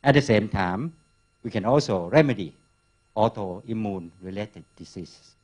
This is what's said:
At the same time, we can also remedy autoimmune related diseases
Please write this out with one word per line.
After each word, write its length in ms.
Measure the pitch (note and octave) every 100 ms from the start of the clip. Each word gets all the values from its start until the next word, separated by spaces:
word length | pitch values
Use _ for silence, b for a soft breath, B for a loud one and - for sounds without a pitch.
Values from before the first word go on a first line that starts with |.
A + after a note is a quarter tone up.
At 100 | C#3 C#3
the 60 |
same 260 | C3 G#2+ G#2
time, 440 | G2+ F2+ F#2+ D#3+ - _ _ _ _
we 80 | A#2
can 140 | G#2+ G#2
also 420 | C#3+ C#3+ G2 F2
remedy 440 | C3+ D3 A2+ E2 - _ _ _ _ _ -
autoimmune 920 | A2 A2 F#2+ F2+ A#2 A2 G#2+ F#2+ E2+ F2+
related 420 | F#2 F#2+ G#2 - D#2 _
diseases 480 | F2 - E2 - _ _